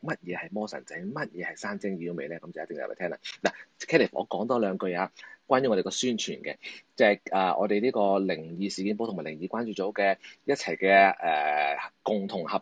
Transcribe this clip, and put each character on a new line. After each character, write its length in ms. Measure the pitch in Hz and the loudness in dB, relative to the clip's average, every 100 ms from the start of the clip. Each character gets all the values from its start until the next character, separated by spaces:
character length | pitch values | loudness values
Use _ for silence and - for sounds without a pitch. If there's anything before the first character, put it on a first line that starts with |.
乜 160 | 151 160 | -8 -6
嘢 180 | 87 90 | -6 -8
係 100 | 85 | -6
魔 160 | 98 107 | -6 -6
神 160 | 71 65 | -8 -12
仔， 100 | 78 | -10
乜 300 | 92 143 147 | -8 -8 -8
嘢 140 | 85 | -8
係 120 | 87 82 | -10 -8
山 220 | 101 101 | -10 -6
精 180 | 101 95 | -4 -4
妖 160 | 85 | -6
魅 140 | 85 71 | -6 -8
呢， 100 | 82 | -10
咁 140 | 82 | -12
就 100 | 82 | -12
一 40 | 78 | -10
定 100 | 78 | -8
要 100 | 58 | -8
入 60 | |
嚟 40 | - | -6
聽 120 | 90 | -6
啦。 80 | 78 - - | -6 -12 -4
嗱， 100 | - - - _ - | -4 -4 -16 _ 0
Kenneth， 220 | 165 104 | 4 4
我 160 | - 104 | 0 -4
講 180 | 117 110 | -4 0
多 120 | 123 | 0
兩 180 | 104 95 | 0 0
句 160 | 95 | -4
啊， 180 | 87 95 - - - _ | -2 -4 -6 -20 -20 _
關 180 | 131 | 2
於 40 | 135 | 4
我 80 | 101 | 2
哋 60 | |
個 80 | 92 | 0
宣 280 | - 127 113 | -2 -2 -2
傳 240 | - - | -4 -6
嘅， 140 | 73 - - - _ - | -8 -12 -14 -20 _ 4
即 80 | |
係， 160 | 110 104 - | 6 6 2
呃， 260 | 95 92 - | 2 2 2
我 100 | 101 | 2
哋 140 | 104 | 2
呢 100 | 120 | 2
個 80 | 117 101 98 | 2 4 4
靈 380 | 95 82 80 85 | 2 -2 -6 -4
異 120 | 98 | -4
事 140 | 95 | -2
件 120 | 98 | -2
簿 120 | 104 113 | -2 -2
同 100 | 92 | -4
埋 80 | |
靈 140 | 78 78 | -6 -8
異 100 | 90 | -6
關 160 | 113 | -4
注 60 | 117 | -4
組 240 | 101 98 | -2 -4
嘅 220 | 104 98 95 - - | 2 2 2 -4 -12
一 80 | - | -2
齊 240 | 143 - 80 | -2 -2 0
嘅， 360 | 95 98 98 | 6 8 8
呃， 640 | - 85 76 76 73 73 71 - _ | 6 0 0 2 0 0 -2 -6 _
共 240 | - 107 98 | -2 0 -2
同 200 | 101 78 | -6 -4
合 140 | 101 | -4